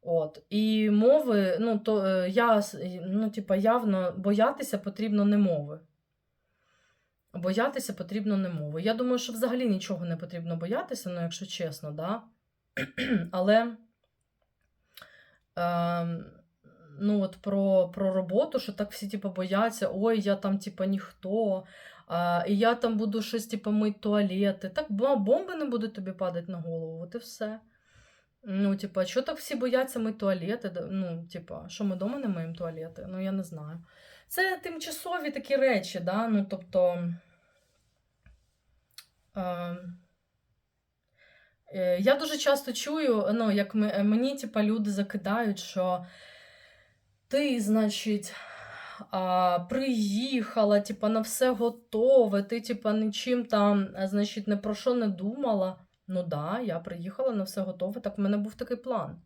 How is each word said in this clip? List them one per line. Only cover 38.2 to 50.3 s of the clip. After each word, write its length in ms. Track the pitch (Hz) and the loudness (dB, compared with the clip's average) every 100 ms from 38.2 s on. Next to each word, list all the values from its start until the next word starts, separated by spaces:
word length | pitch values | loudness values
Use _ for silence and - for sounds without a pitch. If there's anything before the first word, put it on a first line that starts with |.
| - - _ _ _ _ _ - - _ _ - | -20 -20 _ _ _ _ _ -20 -20 _ _ -6
ем, 640 | 180 175 175 175 180 175 _ _ _ _ _ _ _ _ _ _ _ _ _ _ _ _ _ | -4 -4 -6 -8 -10 -16 _ _ _ _ _ _ _ _ _ _ _ _ _ _ _ _ _
е, 260 | 190 180 180 | -2 2 4
я 160 | 202 285 | 6 4
дуже 220 | 320 302 | 2 -2
часто 360 | 277 277 277 | 2 2 0
чую, 540 | 233 - 311 294 220 190 | -6 -4 0 2 2 2
ну, 180 | 220 226 | 2 2
як 240 | 202 202 214 | 2 0 0
ми-, 280 | 214 202 | 0 2
мені, 340 | 202 214 262 277 | 2 4 2 -2
типу, 240 | 220 220 | -6 0
люди 300 | 208 226 208 | 0 2 0
закидають, 680 | 196 196 208 196 214 226 196 | -2 -2 -4 -2 -2 0 -4
що 460 | - - 185 180 175 - - - - - _ _ _ _ _ _ _ | -6 -4 -2 -2 -6 -18 -20 -20 -20 -20 _ _ _ _ _ _ _
ти, 340 | 277 294 240 | 0 2 0
значить, 720 | 202 220 214 202 220 208 202 - - - - - - - - | 2 2 2 0 -2 -2 -4 -14 -16 -16 -16 -16 -16 -16 -8
а, 480 | 190 185 180 180 175 175 | -4 2 4 4 2 0
приїхала, 1120 | 247 269 240 208 202 262 | -2 0 0 2 0 0